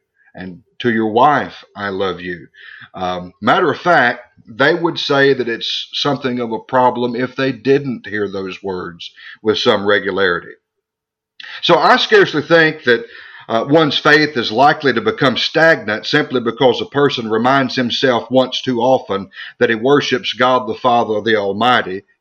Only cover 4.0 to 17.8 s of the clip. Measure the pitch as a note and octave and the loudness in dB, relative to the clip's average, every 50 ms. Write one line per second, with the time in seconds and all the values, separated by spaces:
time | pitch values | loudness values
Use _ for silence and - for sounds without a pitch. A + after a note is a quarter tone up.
4 | B2+ A#2+ B2 - - _ _ _ _ - A#2 G#2 C3+ D3+ F3 E3+ E3 E3 C#3+ - | 4 2 0 -4 -10 _ _ _ _ -20 -2 0 2 2 2 2 0 -4 -4 -4
5 | - - C#3+ C#3 C#3 C#3 C3+ A#2+ A#2 A2+ A2+ - - - - - - - - - | -4 -2 2 4 4 4 4 2 0 -4 -6 -6 -6 -8 -8 -8 -10 -10 -10 -6
6 | - D3 C3+ C3 C3+ B2+ B2 B2 A#2+ A2+ A2+ A2 - - C3 C3 B2+ B2+ A2+ A#2 | -4 -2 -4 -2 -4 -6 -4 -4 -4 -6 -6 -8 -8 -2 0 2 2 2 2 0
7 | B2 A#2+ A#2 A#2+ B2+ B2 - - C3 C3+ B2 G#2+ G#2 C3 C#3 C#3+ C#3+ C#3 A#2 - | -4 -4 -2 -4 -6 -6 -4 -4 -4 -4 -4 -2 0 2 2 2 2 -2 -8 -8
8 | - G2+ G2+ G#2+ G#2 G2 F#2+ G2 F#2+ F#2+ F#2 - - G2 F#2 F#2 F2+ F2+ E2+ E2+ | -10 -10 -6 -6 -6 -4 -6 -8 -8 -8 -10 -10 -8 -8 -8 -8 -8 -10 -14 -14
9 | - - - - - - - - - G#2+ G#2 - - B2 A2 G2+ G2 G#2 G2+ G2+ | -18 -20 -20 -20 -20 -20 -20 -4 -2 0 0 2 2 2 2 2 2 2 0 0
10 | G2 G2 F#2 F#2+ G2 F#2 F2 E2+ - - - - _ _ _ _ _ _ _ _ | 0 -2 -2 0 0 0 0 -2 -6 -10 -18 -20 _ _ _ _ _ _ _ _
11 | _ _ _ _ _ _ _ _ - - - - - - - - D#3 F#3 B3 A#3+ | _ _ _ _ _ _ _ _ -20 -18 -14 -6 0 2 2 4 4 4 4 4
12 | - - A3 G3+ F3+ - - D3+ C#3+ - E3 E3 D#3+ D#3 D3+ - - B2 A#2 A2+ | 2 4 4 4 4 4 0 -4 0 2 4 4 4 2 0 -2 0 0 0 0
13 | - - - - - - - - - - A#2 A2+ B2 D3 - E3 D#3+ C#3+ - - | 0 -8 -16 -20 -20 -20 -20 -20 -8 -2 -2 -2 0 2 4 4 4 4 0 0
14 | - D3+ D3 D3+ D3+ D3 - B2 G#2+ F#2+ G#2+ A#2 C#3 D3+ D3+ D3+ - C3+ A2+ A#2 | 2 4 4 4 4 2 -2 -4 -4 -2 0 2 4 4 2 2 0 0 0 0
15 | G#2 A2+ A2 - D3+ B2+ A2+ G2+ - - - E3 D#3+ E3 D#3+ B2+ G#2+ G#2 G#2+ G#2+ | 0 -2 -2 0 0 0 0 0 -4 -2 0 2 4 4 4 2 0 -4 -6 -6
16 | - - D3 D3 C#3+ - B2+ B2 A2+ A#2 A2 - C#3 B2 A2+ G#2 G#2+ - - C#3+ | -4 -2 -2 0 0 0 -2 -2 -2 -2 -2 2 2 2 2 2 -4 -4 0 2
17 | C#3+ C3+ - B2+ A2+ A2 A2 A2 A#2 B2+ C#3 C#3 C3 A#2+ - C3 | 2 2 0 -2 -4 -2 -2 0 2 2 2 2 2 0 -2 -4